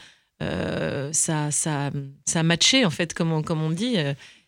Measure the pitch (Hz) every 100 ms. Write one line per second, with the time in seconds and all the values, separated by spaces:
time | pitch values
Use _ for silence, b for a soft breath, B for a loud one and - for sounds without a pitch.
0 | b b b - - - - - - 143
1 | 139 156 - 156 147 147 165 147 143 139
2 | 139 - - 170 165 170 - 262 208 139
3 | 170 - 165 160 151 160 156 165 247 208
4 | 143 143 b b